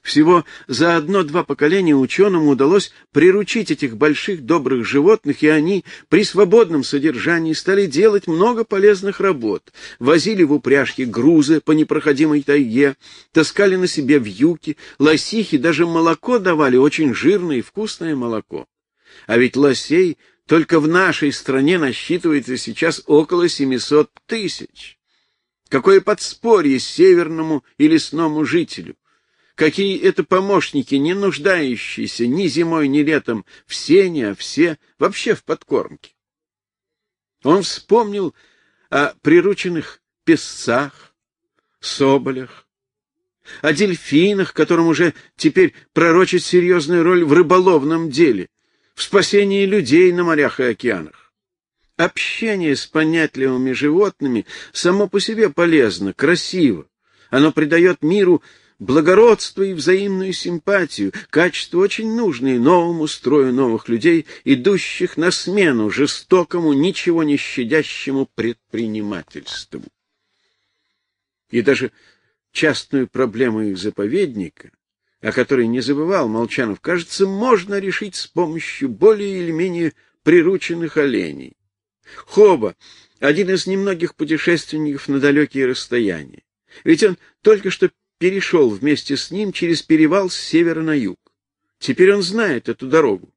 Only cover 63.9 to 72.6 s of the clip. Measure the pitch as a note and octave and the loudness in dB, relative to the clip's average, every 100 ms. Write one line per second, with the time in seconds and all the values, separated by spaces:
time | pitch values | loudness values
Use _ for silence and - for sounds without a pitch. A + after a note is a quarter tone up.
63.9 | A#2 D#3 E3 D3 - - C3+ B2 G3 - | 0 2 0 -2 -10 -2 0 2 0 -4
64.9 | - F3 - E3+ - - G#3 F3+ B2 G#2+ | -6 -6 -2 -2 -2 -4 0 0 2 -2
65.9 | G2 C#3+ - - F#3 E3+ F3 D#3+ C#3 E3+ | 0 -2 -4 0 0 0 -2 0 2 0
66.9 | F#3 - E3 D#3 C#3+ - - A#2 D#3 D3 | -2 -2 0 0 -2 -4 -8 -2 -2 -2
67.9 | - - C3+ C3+ - A2+ A#2 _ A2 A2+ | -8 -6 -4 -6 -4 -6 -6 _ -8 -6
68.9 | G#2+ G#2 F#2 D2+ D2 - - - B1 - | -6 -8 -10 -14 -18 -14 -16 -14 -18 -18
69.9 | _ _ _ _ _ _ _ _ _ _ | _ _ _ _ _ _ _ _ _ _
70.9 | _ _ _ _ _ _ A#2 A#2 C3 B2+ | _ _ _ _ _ _ -2 0 0 -4
71.9 | _ _ _ _ _ _ - | _ _ _ _ _ _ -4